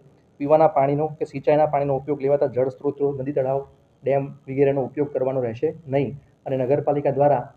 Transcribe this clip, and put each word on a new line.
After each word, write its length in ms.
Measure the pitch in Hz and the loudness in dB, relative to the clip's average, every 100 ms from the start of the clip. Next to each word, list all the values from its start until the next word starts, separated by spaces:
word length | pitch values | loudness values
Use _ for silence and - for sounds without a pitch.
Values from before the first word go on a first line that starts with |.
| - _ _ - | -10 _ _ -8
પીવાના 280 | 143 156 156 | 2 4 6
પાણીનો 400 | 143 139 143 156 | 4 2 0 -2
કે 180 | 147 | -4
સિંચાઈના 420 | 147 139 156 147 151 | -8 -2 2 2 2
પાણીનો 300 | 147 143 135 | 0 0 -2
ઉપયોગ 260 | 143 139 | -2 -2
લેવાતા 240 | 135 143 139 | 0 2 2
જળ 220 | 117 131 | 0 -2
સ્ત્રોતો, 440 | 127 143 139 143 | -2 -4 -2 -2
નદી, 200 | 139 135 | -2 -4
તળાવ, 340 | 143 131 139 139 _ _ _ | -2 0 -2 -4 _ _ _
ડેમ 220 | 131 139 139 | -4 -4 -4
વગેરેનો 560 | - - 135 139 139 | -10 -6 2 2 2
ઉપયોગ 300 | 123 147 147 | -2 -4 -4
કરવાનો 280 | 131 131 131 | -2 -2 -2
રહેશે 340 | 120 113 156 160 139 | -4 -2 -4 -4 -4
નહીં 320 | 139 123 139 - _ - | -2 -2 -6 -18 _ -6
અને 100 | 131 | -2
નગરપાલિકા 540 | 123 143 143 143 147 | 0 0 0 0 0
દ્વારા 420 | 131 143 131 - | 2 2 2 -2